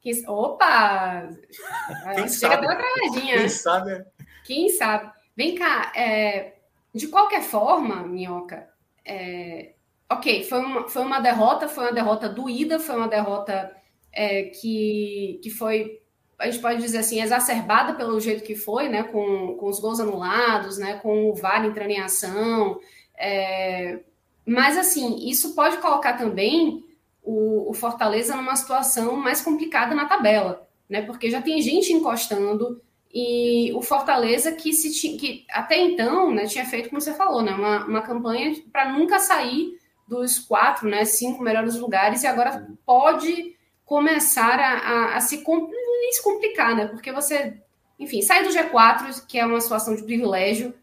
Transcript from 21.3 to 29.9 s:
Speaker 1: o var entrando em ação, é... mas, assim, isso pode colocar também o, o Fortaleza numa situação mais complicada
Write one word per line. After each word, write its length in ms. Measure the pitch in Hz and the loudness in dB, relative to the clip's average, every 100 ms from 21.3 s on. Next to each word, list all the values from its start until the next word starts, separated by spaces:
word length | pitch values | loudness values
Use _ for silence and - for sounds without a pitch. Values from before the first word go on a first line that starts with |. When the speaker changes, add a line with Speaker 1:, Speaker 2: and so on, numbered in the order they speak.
Speaker 1:
o 40 | |
var 300 | 202 190 214 | 0 0 0
entrando 260 | 220 214 208 | 0 -4 -4
em 100 | 202 | -4
ação, 800 | 190 - 185 196 226 226 202 - - - _ - | -2 -4 -2 -2 0 2 0 -2 -12 -20 _ -8
é... 840 | 202 196 190 190 190 180 180 175 - _ _ _ | -4 -2 -2 -2 -4 -4 -6 -8 -14 _ _ _
mas, 320 | - 240 277 320 | 0 4 4 4
assim, 520 | 359 302 240 220 247 | 2 0 -2 -4 -2
isso 260 | 285 311 | -2 -2
pode 220 | - 294 339 | 2 2 2
colocar 360 | 330 285 277 | 0 2 2
também 720 | 247 226 190 208 320 311 - - _ _ _ | 0 -2 0 2 4 2 0 -14 _ _ _
o, 480 | - 220 214 214 208 | -4 0 2 2 -2
o 20 | |
Fortaleza 640 | 220 233 233 220 214 233 | -4 -4 0 0 2 0
numa 220 | 262 262 262 | -4 -2 -4
situação 580 | - 262 262 - 226 269 | 0 0 0 0 0 0
mais 240 | 262 294 | 0 0
complicada 540 | - 302 320 - 240 | 0 -2 0 0 0